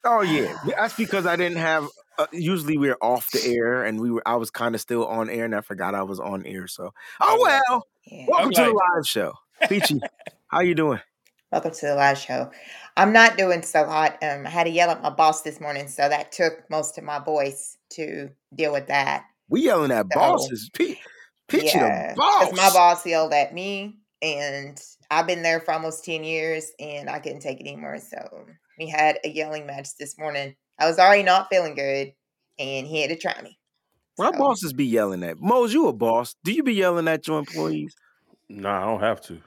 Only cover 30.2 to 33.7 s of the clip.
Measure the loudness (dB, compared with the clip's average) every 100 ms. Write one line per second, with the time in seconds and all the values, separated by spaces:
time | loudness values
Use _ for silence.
30.2 | -8 -6 -8 -14 _ 0 0 6 8 8
31.2 | 6 2 4 0 0 -4 -2 -2 -4 _
32.2 | _ _ _ -12 -8 -8 -6 -4 -4 -4
33.2 | -6 -8 -14 _ _